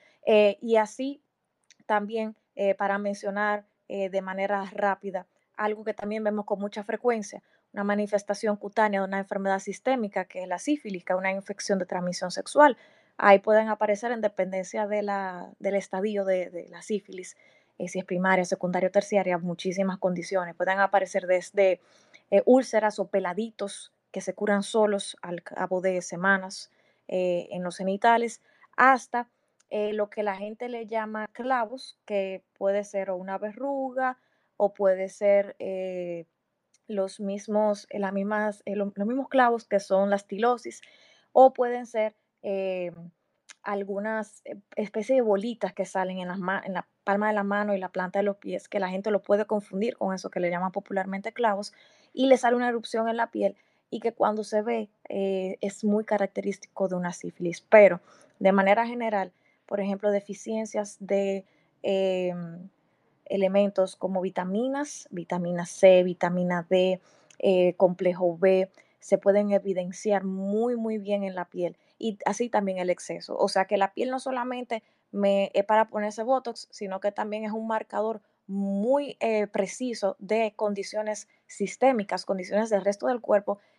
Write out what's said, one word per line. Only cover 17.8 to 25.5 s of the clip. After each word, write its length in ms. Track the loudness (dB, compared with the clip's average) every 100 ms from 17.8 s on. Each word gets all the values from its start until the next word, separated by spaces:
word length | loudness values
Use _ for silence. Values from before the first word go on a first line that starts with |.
| -8
si 120 | -8
es 60 | -4
primaria, 380 | 0 4 4
secundaria 460 | 2 -2 -2 0 2
o 20 |
terciaria, 460 | 2 2 0 0 -2
muchísimas 640 | -2 -6 -6 -2 -2 -2
condiciones. 560 | -2 -2 -2 -4 -4 -4
Pueden 240 | 0 2
aparecer 480 | 4 2 0 -4 2
desde, 520 | 0 0 4 4 4 _ _ _ _ 2
eh, 100 | 4 6
úlceras 520 | 6 6 0 0 -2
o 100 | -2
peladitos 840 | -2 -2 -4 -6 -6 -8 -10 -20 _ _
que 100 | -10
se 120 | -8
curan 300 | -4 0 0
solos 540 | 0 2 2 2 -6 -12
al 220 | -10 -10
cabo 380 | -10